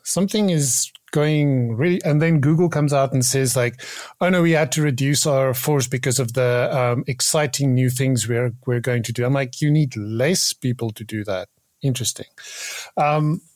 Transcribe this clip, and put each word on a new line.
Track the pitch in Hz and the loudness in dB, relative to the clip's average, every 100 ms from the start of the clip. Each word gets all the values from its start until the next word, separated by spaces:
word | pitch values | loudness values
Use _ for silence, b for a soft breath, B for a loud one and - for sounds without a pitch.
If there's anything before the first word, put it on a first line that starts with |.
Something | - 175 190 214 202 | -6 -2 0 0 0
is | 160 139 - - - _ | 0 0 -2 -4 -10 _
going | 151 151 151 147 131 120 110 | 0 2 2 2 2 0 0
really," | 175 175 | 0 0
and | 165 147 | 0 2
then | 165 160 | 4 4
Google | 135 160 175 | 4 2 2
comes | 151 147 | 2 0
out | 139 135 | 2 2
and | 131 123 | 0 0
says, | 135 131 127 | 0 0 0
like, | 123 127 B B B - | 0 -4 B B B -2
"Oh | 175 | 0
no, | 185 | 2
we | 170 | 4
had | 156 151 | 2 2
to | 156 | 0
reduce | 151 127 135 143 156 | 0 0 0 2 2
our | 135 131 127 | 2 2 0
force | 151 143 127 | 0 0 0
because | 131 135 127 | -2 -2 0
of | 120 | 0
the, | 123 123 123 123 | 0 2 2 0
um, | 143 123 120 131 | 0 0 0 -2
exciting | 127 - 156 151 - 139 | -4 0 0 0 0 2
new | 127 127 | 2 2
things | 127 135 123 104 | 2 0 0 0
we're, | 117 123 113 - | 0 -2 -4 -2
we're | 120 | -2
going | 127 120 | 0 -2
to | 110 | -2
do." | 120 123 | -2 0
I'm | |
like, | 139 127 - | 0 -2 -2
"You | 151 | 2
need | 156 139 110 | 2 2 -2
less | 104 113 139 180 - | -6 0 0 0 -2
people | - 127 123 113 | -2 -4 -2 -4
to | 107 | -8
do | 107 110 | -8 -6
that." | 104 92 90 _ _ _ | -4 -6 -8 _ _ _
Interesting. | 139 123 113 - - B B B B B B - | -2 -2 -4 -6 -12 B B B B B B 0
Um, | 147 151 151 165 - | 2 2 2 -2 -6